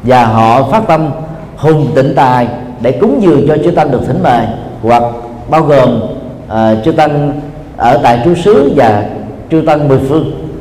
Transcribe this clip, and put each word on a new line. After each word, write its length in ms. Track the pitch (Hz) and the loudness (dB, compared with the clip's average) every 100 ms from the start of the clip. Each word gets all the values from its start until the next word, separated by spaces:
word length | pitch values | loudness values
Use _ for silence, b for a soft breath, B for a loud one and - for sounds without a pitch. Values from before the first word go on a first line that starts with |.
và 220 | 117 127 113 | 4 4 4
họ 380 | 113 113 120 | 4 4 2
phát 240 | 131 220 214 | 2 0 2
tâm 240 | 160 156 - - - - - | 0 0 -6 -10 -14 -16 -2
hùng 320 | 151 151 131 131 | 0 2 2 0
tịnh 180 | 135 151 | 0 2
tài 320 | 131 123 117 - - - | 2 2 -2 -6 -12 -4
để 100 | 117 | -4
cúng 280 | - 220 277 | 0 0 2
dường 260 | 190 139 143 | 2 2 2
cho 100 | 151 | 2
chư 80 | 175 | 0
tăng 200 | 170 147 | 0 0
được 100 | 123 - | -2 -2
thỉnh 160 | 175 | -2
mời, 220 | 165 120 110 - - - | 0 0 -2 -6 -12 -6
hoặc 200 | 110 120 120 113 - - - | 2 2 2 -4 -12 -14 -2
bao 120 | 156 | 0
gồm, 400 | 147 143 123 113 107 - - - - | 2 4 2 0 -6 -10 -12 -16 -6
à, 280 | 110 110 110 165 | -2 0 2 0
chư 60 | |
tăng 500 | 156 151 147 143 139 - - - - | 0 0 0 -2 -4 -10 -16 -18 -2
ở 220 | 120 - | 0 2
tại 180 | 131 120 170 | 2 2 2
trú 100 | 170 | 2
xứ 380 | 202 233 - 143 | 2 4 2 2
và 300 | 117 104 104 - - - - | 2 2 -2 -8 -12 -14 -4
chư 120 | 160 156 | -2 0
tăng 200 | 151 147 | 0 2
mười 120 | 131 131 | 2 2
phương. 380 | 156 123 - - - | -2 -2 -8 -10 -12